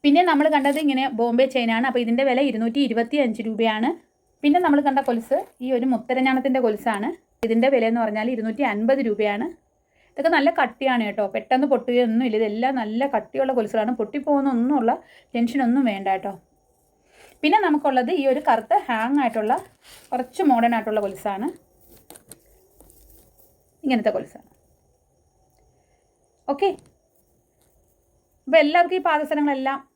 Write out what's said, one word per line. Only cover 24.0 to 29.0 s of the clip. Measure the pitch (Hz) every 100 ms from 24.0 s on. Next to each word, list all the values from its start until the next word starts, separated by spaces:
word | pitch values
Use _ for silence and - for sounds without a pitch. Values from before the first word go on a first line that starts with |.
| 208 -
കൊലുസാണ്. | - - _ _ _ _ _ _ _ _ _ _ _ _ _ _ _ _ _ _ _ _ -
ഓക്കെ, | 285 392 - _ _ _ _ _ _ _ _ _ _ _ _ _ _ _ _ -
അപ്പോൾ | 320
എല്ലാവർക്കും | 294 339 349 370